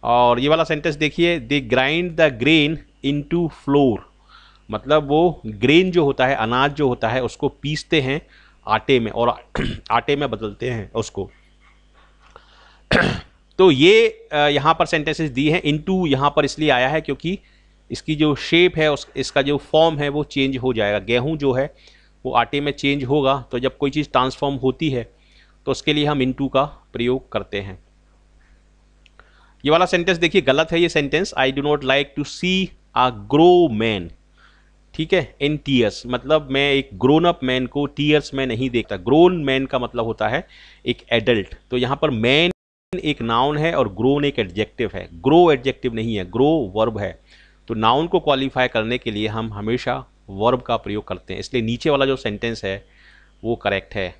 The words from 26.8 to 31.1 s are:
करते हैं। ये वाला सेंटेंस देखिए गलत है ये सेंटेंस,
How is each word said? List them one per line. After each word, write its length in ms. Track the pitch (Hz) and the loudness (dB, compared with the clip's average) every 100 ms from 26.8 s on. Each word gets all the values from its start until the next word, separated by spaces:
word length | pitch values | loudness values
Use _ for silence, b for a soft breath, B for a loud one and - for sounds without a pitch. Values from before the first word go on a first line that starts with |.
| _ - 120 131 - | _ -6 -4 -4 -6
करते 300 | 110 98 101 | -10 -6 -10
हैं। 220 | 98 92 _ _ _ _ _ _ _ _ _ _ _ _ _ _ b b b b 135 | -10 -16 _ _ _ _ _ _ _ _ _ _ _ _ _ _ b b b b 0
ये 60 | |
वाला 140 | 165 180 | 2 4
सेंटेंस 320 | 185 170 170 | 2 0 0
देखिए 240 | 165 185 | 2 2
गलत 260 | 127 139 156 | 2 0 2
है 100 | 170 | 0
ये 80 | 170 | 0
सेंटेंस, 440 | 160 143 | 0 0